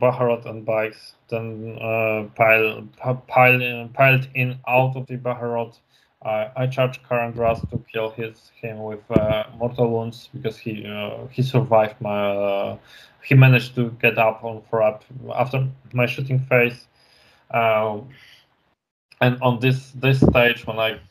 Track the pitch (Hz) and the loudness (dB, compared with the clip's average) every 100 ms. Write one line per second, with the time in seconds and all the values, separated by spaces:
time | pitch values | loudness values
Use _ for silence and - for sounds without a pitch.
0 | 123 123 120 117 117 110 110 110 110 - | 0 2 0 0 -4 -10 -4 -2 -2 -8
1 | - _ - 113 113 110 113 113 113 113 | -20 _ -8 -8 -8 -10 -12 -8 -4 -2
2 | 110 107 104 - 110 110 110 110 107 - | 0 -2 -6 2 4 4 2 -4 -14 -8
3 | 127 127 - 127 127 127 123 120 117 123 | -6 -6 0 4 6 4 0 -8 -10 2
4 | 135 131 - 135 127 127 120 127 131 131 | 4 4 0 -4 -4 -4 0 2 2 -2
5 | 123 123 123 117 120 117 113 _ _ _ | -10 -8 -6 -6 -4 -4 -6 _ _ _
6 | _ _ 110 107 107 131 131 131 127 - | _ _ -6 -4 -4 -4 -4 0 -2 -2
7 | - 120 117 117 113 113 - 117 - 113 | -6 -4 -4 -2 0 0 -6 -10 -8 -6
8 | 110 117 113 110 _ - 113 107 107 107 | -6 -6 -12 -12 _ -14 -14 -10 -12 -12
9 | - 107 107 107 - - 120 127 117 113 | -2 0 0 -2 -4 -6 -6 -2 -2 0
10 | 113 - - 131 117 - 117 107 104 104 | -6 -12 -18 -10 -10 -8 -12 -10 -10 -10
11 | 104 113 120 - 127 127 107 110 107 - | -10 -10 -10 -4 0 0 4 4 2 -2
12 | 104 101 101 101 101 98 104 104 _ - | -4 -2 0 0 0 -2 -4 -8 _ -20
13 | - _ - 135 131 123 - 123 117 117 | -20 _ 4 8 8 6 0 -4 -4 0
14 | 117 113 110 - 113 110 - 113 107 107 | 0 2 0 0 -10 -12 -6 0 0 0
15 | _ 127 117 113 123 131 135 - - 123 | _ -18 -8 -4 -2 -2 -4 -6 -8 -2
16 | 123 - 135 131 - 123 120 - _ _ | -2 -2 -2 -2 2 4 2 -2 _ _
17 | _ _ _ _ - 117 113 107 110 104 | _ _ _ _ -6 0 2 2 0 -4
18 | 131 - - _ _ _ _ _ _ _ | -12 -20 -20 _ _ _ _ _ _ _
19 | _ - 123 123 127 113 127 131 - 123 | _ 0 0 2 0 2 0 0 -6 -2
20 | 131 131 - 123 120 117 - 110 110 107 | 0 4 4 6 4 2 -6 -4 -4 -4
21 | - | -16